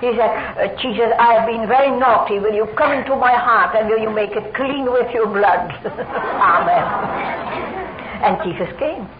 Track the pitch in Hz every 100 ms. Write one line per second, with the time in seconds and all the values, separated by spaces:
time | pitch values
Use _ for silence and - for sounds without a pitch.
0 | 240 226 220 - - - 196 - 262 208
1 | 226 226 240 226 226 226 220 254 277 247
2 | 254 220 - 202 202 208 214 - 302 277
3 | 240 269 247 247 247 226 - 220 214 220
4 | 220 214 202 220 214 - 262 285 254 247
5 | 240 240 214 196 185 147 - - - -
6 | - - - 1077 1047 1077 - - - -
7 | - - - - - - - - - -
8 | - - 151 185 208 160 175 - 302 320
9 | 196 -